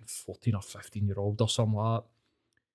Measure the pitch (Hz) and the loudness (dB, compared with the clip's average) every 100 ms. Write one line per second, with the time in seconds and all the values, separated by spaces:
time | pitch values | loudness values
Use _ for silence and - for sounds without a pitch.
0 | 110 - - 95 - 104 - 98 - 104 | -14 -12 -12 -6 0 0 -2 -14 -10 -2
1 | 101 98 101 104 113 - 110 107 110 113 | 0 0 0 2 2 2 2 2 2 0
2 | - _ _ _ _ _ _ | -4 _ _ _ _ _ _